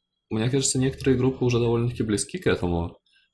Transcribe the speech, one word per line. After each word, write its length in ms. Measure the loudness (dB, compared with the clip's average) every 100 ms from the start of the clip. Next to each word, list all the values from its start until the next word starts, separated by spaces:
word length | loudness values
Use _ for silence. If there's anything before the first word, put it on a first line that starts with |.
| _ _ _
мне 200 | -2 0
кажется, 300 | 0 0 0
некоторые 380 | -2 0 0 2
группы 280 | 2 2 0
уже 140 | 2
довольно-таки 440 | 2 2 0 -2
близки 340 | -2 0 -2 -4
к 100 | 0
этому. 500 | 0 0 -2 -2 -8 _ _ _